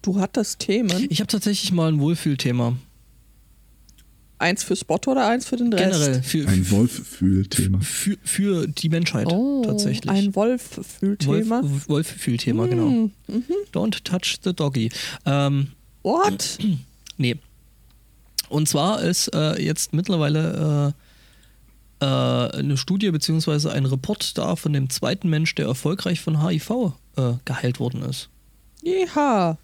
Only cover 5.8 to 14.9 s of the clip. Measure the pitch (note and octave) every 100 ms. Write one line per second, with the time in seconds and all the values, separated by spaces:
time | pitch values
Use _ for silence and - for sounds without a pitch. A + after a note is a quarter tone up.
5.8 | C#4+ F3 D3 B2+ C3 D#3 C3+ F#2+ F#2 G2
6.8 | B2 - - - F#2+ F#2+ F#2+ - F#2+ F#2+
7.8 | - - G3 G3+ - - G3+ F3+ D#3 -
8.8 | E3 E3 E3+ - E3+ F3+ C4+ C#4 A3 G#3+
9.8 | G3+ A3+ - G3 G3+ G3 A3 B3 - -
10.8 | - - G3 G3+ C#3 D3 A3 A#3 D3 C#3
11.8 | - D3 D#3+ - - A#2 - D#4 F4+ F4+
12.8 | D#4 A#3+ A3 - - G#3+ A#3+ F#4+ G4+ -
13.8 | G#3+ - - F3+ - - F#3 F3+ D3 C3
14.8 | A#2